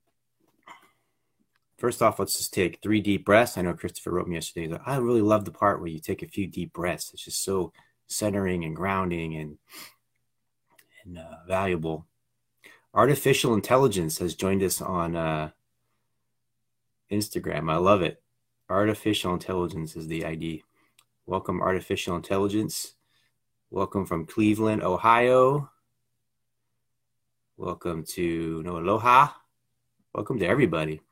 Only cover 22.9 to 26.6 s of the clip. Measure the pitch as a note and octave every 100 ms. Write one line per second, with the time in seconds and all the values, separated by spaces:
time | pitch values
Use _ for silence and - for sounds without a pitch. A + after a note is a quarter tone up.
22.9 | _ _ _ _ _ _ _ _ F#2 F#2+
23.9 | G2+ F2+ E2 D#2+ - G#2+ G#2 A2 G#2+ F#2
24.9 | F2 A2+ A#2 B2 B2+ B2+ D3 C#3 _ _
25.9 | _ _ _ _ _ _ _